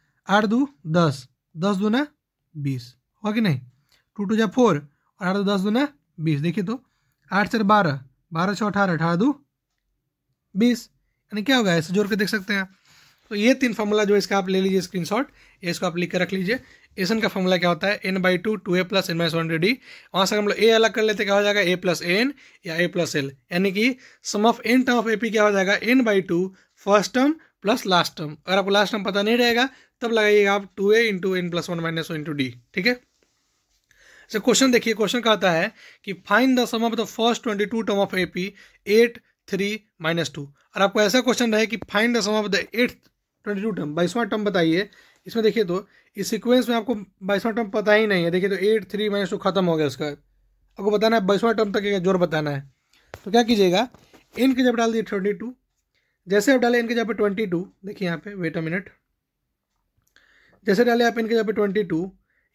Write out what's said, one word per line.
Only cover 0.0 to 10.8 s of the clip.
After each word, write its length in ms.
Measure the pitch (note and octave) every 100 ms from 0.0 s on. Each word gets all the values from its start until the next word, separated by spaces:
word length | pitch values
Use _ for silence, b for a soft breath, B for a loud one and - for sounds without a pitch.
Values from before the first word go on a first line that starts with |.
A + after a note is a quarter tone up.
| _ _ -
आठ 160 | G3+ G#3+
दो 220 | A#3 C#4 _ D#3
दस, 380 | E3+ E3 C3 - _ _ D#3+
दस 200 | G3 F#3+
दूना 300 | G#3 A#3+ D4 _ _ _ _
बीस, 400 | D#3 C#3 B2+ - _ _ _
हुआ 100 | G#3
कि 80 | G#3+
नहीं, 200 | G#3+ B2+ - _ _ _ _ -
टू 60 |
टू 120 | G3+ A3
जा 100 | A3
फ़ोर 280 | B3+ A#3 D3 D3 _ _ -
और 60 | F3+
आठ 100 | G3
दो 80 | G3
दस 140 | G3+
दूना 280 | G3+ A3+ C#4+ - _ -
बीस, 200 | D#3+ C#3+
देखिए 240 | E3+ G#3+
तो 180 | F#3 B3+ _ _ _ _ -
आठ 180 | F#3+ G3
चार 140 | A3+
बारह, 360 | G3+ G#3 F3 C3+ - _ _
बारह 220 | D#3+ F#3+
छः 120 | G3 G#3
अठारह, 260 | G3+ F#3+
अठारह 240 | D#3+ E3 E3+
दो 160 | B3+ - _ _ _ _ _ _ _ _ _ _ _
बीस, 340 | F#3+ A#3+ A3+